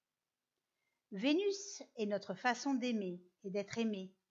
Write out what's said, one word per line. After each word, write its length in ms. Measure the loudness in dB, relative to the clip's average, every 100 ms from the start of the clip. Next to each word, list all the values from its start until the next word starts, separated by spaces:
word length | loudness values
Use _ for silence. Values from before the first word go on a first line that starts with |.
| _ _ _ _ _ _ _ _ _ _ _
Vénus 720 | 0 4 4 4 0 -4 -12 -12 -4
est 100 | 0
notre 260 | 0 -2
façon 400 | -2 0 0 2
d'aimer 480 | 2 2 0 0 -4 -10 _
et 80 | -4
d'être 260 | -4 -2 0
aimé, 340 | 0 -2 -6 -14 _